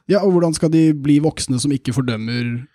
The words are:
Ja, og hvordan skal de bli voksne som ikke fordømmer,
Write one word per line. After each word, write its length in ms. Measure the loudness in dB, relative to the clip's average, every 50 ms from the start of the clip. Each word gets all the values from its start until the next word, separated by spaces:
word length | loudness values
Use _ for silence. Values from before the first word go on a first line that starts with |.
| _
Ja, 120 | -2 0 2 2
og 100 | 2 2
hvordan 220 | 2 2 0 -2
skal 160 | 0 -2 0
de 160 | 2 4 4 4 2
bli 260 | 0 2 2 2 4
voksne 400 | 2 0 -2 -4 -6 -4 -4 -2
som 100 | -2 -2
ikke 220 | -2 -2 -4 -4 -2
fordømmer, 720 | -2 -2 -2 -2 -4 -4 -4 -4 -4 -4 -4 -6 -6 -10 -12